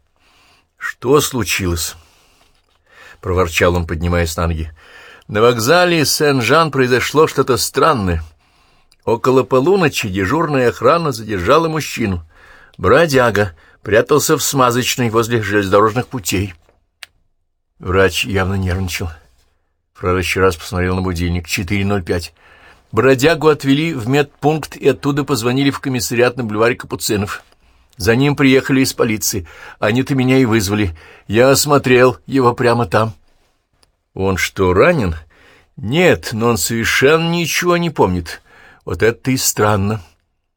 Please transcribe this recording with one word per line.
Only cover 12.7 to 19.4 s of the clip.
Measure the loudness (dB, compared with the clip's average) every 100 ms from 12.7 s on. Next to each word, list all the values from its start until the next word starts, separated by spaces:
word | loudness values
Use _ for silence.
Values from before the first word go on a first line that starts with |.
| -6
Бродяга | 2 4 4 2 2 0 -2 -6 _ _
прятался | 0 0 2 2 2 -2
в |
смазочной | -2 0 2 2 -2 -2 -2
возле | 0 0 -2
железнодорожных | 0 0 2 2 2 0 -6
путей». | -8 -6 -4 -4 -10 _ _ _ _ -20 _ _ _ _ _ _ _
Врач | -2 2 2 0 -4
явно | -2 -2
нервничал. | -2 -2 -4 -4 -6 -10 -12 _ _